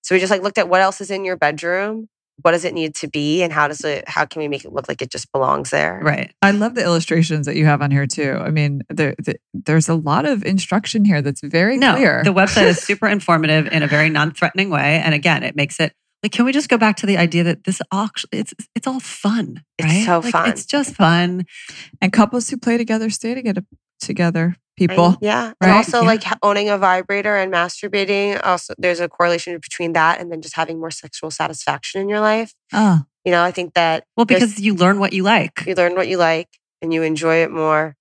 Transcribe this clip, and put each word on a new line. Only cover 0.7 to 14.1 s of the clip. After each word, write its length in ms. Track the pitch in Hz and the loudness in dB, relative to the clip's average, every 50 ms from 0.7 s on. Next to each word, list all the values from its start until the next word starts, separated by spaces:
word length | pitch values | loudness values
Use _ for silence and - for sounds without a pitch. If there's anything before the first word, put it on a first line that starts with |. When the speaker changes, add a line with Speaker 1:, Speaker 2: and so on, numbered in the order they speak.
| 180 185 190 | 4 4 4
Speaker 1:
else 180 | 190 196 - | 2 2 -2
is 100 | 202 180 | -8 -8
in 140 | 202 190 196 | -8 -6 -4
your 120 | 185 185 | -6 -4
bedroom. 720 | 165 156 147 151 151 165 170 175 185 196 208 220 226 220 214 _ _ _ _ _ _ 139 | 0 0 -2 -2 -2 -4 -4 -2 -2 -2 -4 -6 -8 -12 -14 _ _ _ _ _ _ 0
What 80 | 170 | 2
does 160 | 165 175 165 | 2 2 -2
it 80 | 180 147 | -4 -4
need 200 | 170 160 156 151 | -4 -6 -6 -6
to 120 | - - 143 | -8 -10 -6
be? 340 | - 151 147 147 151 180 180 | -6 -4 -2 0 0 0 0
And 80 | 170 | 0
how 180 | 151 151 151 143 | 0 0 0 0
does 140 | 151 147 - | -2 -4 -6
it, 220 | 156 143 - - | -6 -6 -6 -8
how 200 | - - - 151 | -8 -4 -4 -4
can 140 | 147 - 160 151 | -4 -4 -8 -6
we 60 | 147 | -6
make 140 | 143 135 - | -6 -8 -10
it 80 | - - | -10 -10
look 140 | 139 127 | -10 -8
like 140 | - 147 - | -8 -8 -8
it 100 | 127 127 | -8 -10
just 220 | - 135 - _ - | -10 -12 -14 _ -4
belongs 380 | 139 131 135 - - 139 - | -2 -2 0 -2 -4 -4 -4
there? 280 | - 147 147 160 - 190 175 | -2 -2 -2 -2 -4 -4 -4
Speaker 2:
Right. 280 | 151 147 - - - _ _ - | -4 -2 -4 -6 -10 _ _ 2
Speaker 3:
I 80 | 196 | 2
love 240 | 202 208 208 233 247 | 2 2 0 -2 -2
the 80 | 240 - | -2 -2
illustrations 600 | 175 170 165 165 - 160 170 165 160 160 151 147 | 0 0 0 0 0 2 2 2 2 0 -4 -4
that 100 | 143 156 | -4 -2
you 80 | 156 156 | 2 2
have 160 | 151 147 143 | 2 2 2
on 100 | 147 143 | 0 0
here 160 | 139 139 139 | 0 0 0
too. 300 | 139 - - 151 135 135 - | -2 -4 -4 -4 -2 -2 -4
I 120 | - - | -4 -2
mean, 320 | 156 156 147 147 143 139 - _ | -2 0 0 0 -2 -4 -8 _
there, 240 | - - 156 135 - - | -4 -2 -2 -2 -2 -4
the, 180 | - - - - _ _ _ | -6 -6 -8 -8 _ _ _
there's 340 | - - - 151 160 151 - | -10 -4 2 2 2 2 2
a 60 | 165 | 0
lot 320 | 165 156 147 151 - 277 | -2 0 0 0 0 0
of 180 | 302 277 202 208 | 0 -2 -2 -2
instruction 600 | - 190 190 175 - 180 208 208 - - 226 202 | -2 -2 -2 -2 0 -2 -2 -2 -2 0 2 4
here 160 | 208 185 147 135 | 4 4 2 0
that's 180 | 143 139 - - | -2 -4 -6 -8
very 360 | 143 151 165 180 208 254 269 | -2 0 2 2 2 2 2
Speaker 2:
No, 160 | 269 262 - | 2 2 4
Speaker 3:
clear. 280 | 262 269 185 131 - 156 | 4 4 2 2 2 0
Speaker 2:
the 120 | 202 190 | 2 4
website 320 | 180 190 208 - 226 202 | 4 2 2 4 4 4
is 160 | 180 180 170 - | 4 4 2 0
Speaker 3:
<laughs> 20 | |
Speaker 2:
super 220 | - 202 196 - | -4 -4 -2 0
informative 600 | 208 202 202 - - 170 160 156 156 156 156 156 - - | 0 0 0 2 2 2 2 2 2 2 2 2 0 0
in 100 | 160 147 | -2 0
a 40 | |
very 240 | 143 147 147 156 160 | 2 2 2 2 2